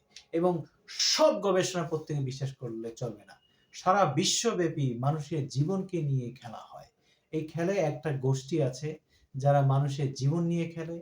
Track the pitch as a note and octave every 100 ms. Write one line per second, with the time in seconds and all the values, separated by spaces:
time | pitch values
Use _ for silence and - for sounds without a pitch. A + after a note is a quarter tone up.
0 | _ - - E3 F3+ E3+ - _ - -
1 | - - D4+ G3 G3 F#3 F3 F3+ D#3 D#3
2 | - D3 C3 - C3+ - B2 A2+ A#2 A#2
3 | A#2 G#2 - - _ _ _ - F3+ G3
4 | E3+ C3+ F#3+ - A#3 F#3 E3 D#3+ C3 A#2
5 | C3+ D#3 - D#3 C3+ B2+ D#3 F#3+ F#3+ E3+
6 | D3 C3+ A#2+ - A#2 G#2+ - - - _
7 | _ _ _ D#3 - D#3 F3 G3 D3+ C#3
8 | D#3+ C#3 C3 C3 - D#3+ B2+ - D3+ F3+
9 | _ _ _ C3 C#3 C#3+ C3+ C#3 C#3+ -
10 | C#3 - C3+ E3+ E3+ E3+ E3 E3 D#3+ E3+